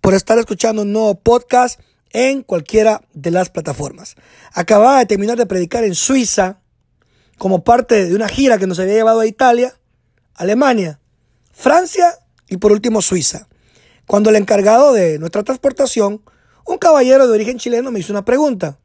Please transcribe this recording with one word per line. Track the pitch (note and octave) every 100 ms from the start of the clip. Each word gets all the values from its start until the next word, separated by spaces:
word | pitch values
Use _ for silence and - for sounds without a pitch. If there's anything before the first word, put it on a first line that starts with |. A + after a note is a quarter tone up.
por | F#3
estar | F#3+ - A3+
escuchando | A3+ G3 A3+ G#3+
un | G#3
nuevo | G#3+ A3
podcast | F#3+ - A#3+ B3 B3 B3 - _ _ _
en | A3 B3+ C#4
cualquiera | - F3+ D3 A3 G#3+ G#3+ _
de | - D3
las | F3 F3+
plataformas. | - D3+ C#3 D3+ - - - _ _ -
Acababa | - F3 G#3 A#3 C4+
de | A3+
terminar | G3+ G#3 A#3
de | A3
predicar | F#3 F3 A#3
en | A3
Suiza | F3 - C4+ A#3 - F#3 G3 _ _ _ _ _ _ _ _
como | F#3+ F#3
parte | E3+ A#3+ B3 A3 F3+
de |
una | F#3+ G#3+
gira | - C4+ A3
que | F#3+
nos | F3
había | F#3
llevado | G#3+ A3+ A3+
a | A3
Italia, | A3 B3+ A#3+ B3 _ _ _ _ _ _
Alemania, | _ F3+ A3 C#4 A#3 F3 D3 _ _ _ _ _
Francia | _ B3+ D#4 F4+ - F4 F4 _ _ _
y | F#3
por | G#3
último | G#3 A#3 A3
Suiza, | - F#3 C#3+ - _ _ _ _ _ _ _
cuando | G3+ G#3+
el | G#3+
encargado | G3 G#3 G3 A3+ C#4+
de | A#3 F3 D3+
nuestra | E3 G#3
transportación, | G#3 C4 C#4 C4 C4+ - G3+ G#3 _ _ _ _
un | - E4+
caballero | F4 D4+ B3+ C4+ C4
de |
origen | G#3+ G#3+ B3
chileno, | A#3+ A#3+ C4
me | A3+
hizo | E3+
una | G3+
pregunta | G3 B3+ D4+ G#3+ D#3+ C#3+